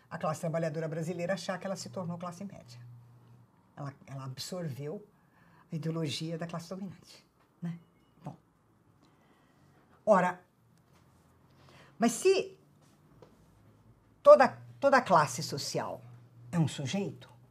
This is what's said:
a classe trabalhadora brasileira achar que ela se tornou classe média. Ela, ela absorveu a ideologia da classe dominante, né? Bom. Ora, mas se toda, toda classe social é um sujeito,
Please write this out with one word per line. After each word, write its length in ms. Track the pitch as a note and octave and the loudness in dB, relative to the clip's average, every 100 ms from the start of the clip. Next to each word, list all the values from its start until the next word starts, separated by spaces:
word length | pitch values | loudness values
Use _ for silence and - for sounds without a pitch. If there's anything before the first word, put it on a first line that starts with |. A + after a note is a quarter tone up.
| _ | _
a 80 | E3 | -6
classe 220 | F3 D3+ | -4 -4
trabalhadora 480 | E3+ E3 E3 D3+ D#3+ | -4 -2 -4 -4 -6
brasileira 460 | D#3 D#3+ F3 F3 | -6 -6 -6 -4
achar 260 | F#3+ - F3+ | -4 -4 -6
que 80 | F#3+ | -6
ela 80 | F#3 | -8
se 140 | F#3+ | -8
tornou 280 | G3+ E3+ F3 | -10 -8 -8
classe 280 | F3+ E3+ G3 | -10 -12 -14
média. 340 | - - - - - - - - - - _ _ - | -16 -20 -20 -20 -20 -20 -20 -20 -20 -20 _ _ -12
Ela, 180 | C#3+ - - | -12 -12 -16
ela 180 | C3+ | -14
absorveu 840 | C3+ B2+ - F3+ E3 A#2+ D3 G#3 - _ _ _ - - - | -12 -12 -10 -8 -8 -8 -8 -10 -14 _ _ _ -20 -20 -12
a 60 | E3 | -6
ideologia 640 | E3 E3 D#3 - D#3+ E3 | -4 -2 -4 -4 -6 -6
da 100 | E3+ | -6
classe 220 | E3 - | -8 -10
dominante, 560 | F#3+ G3 - - - _ _ _ _ | -12 -12 -14 -20 -20 _ _ _ _
né? 160 | F3 E3+ - _ _ _ | -10 -10 -14 _ _ _
Bom. 120 | - - _ _ _ _ _ _ _ _ _ _ _ _ - _ _ - - | -18 -18 _ _ _ _ _ _ _ _ _ _ _ _ -20 _ _ -8 4
Ora, 360 | F#3+ F3+ F3+ - _ _ _ _ - _ _ _ _ _ - - - - - | 4 4 -2 -12 _ _ _ _ -20 _ _ _ _ _ -20 -20 -20 -20 -2
mas 140 | A#3+ | 0
se 440 | - F#4 G4 - - - _ - - - - - - - - - - - - _ _ | 2 4 4 0 -10 -20 _ -20 -20 -20 -20 -20 -20 -20 -20 -20 -20 -20 -20 _ _
toda, 340 | C#4+ D4 A#3+ - - - | 10 10 10 2 -14 -2
toda 220 | C#4 C4 | 4 4
classe 420 | B3 E3+ D3 - | 6 4 4 -2
social 580 | - C#3+ - D3 G#2 F2 - - - - - | -8 -6 -6 -6 -6 -8 -14 -20 -20 -20 -6
é 40 | F3 | 0
um 120 | C#3+ | 0
sujeito, 600 | - C3+ G3 F3 - - - - | 0 -4 -4 -4 -8 -18 -20 -20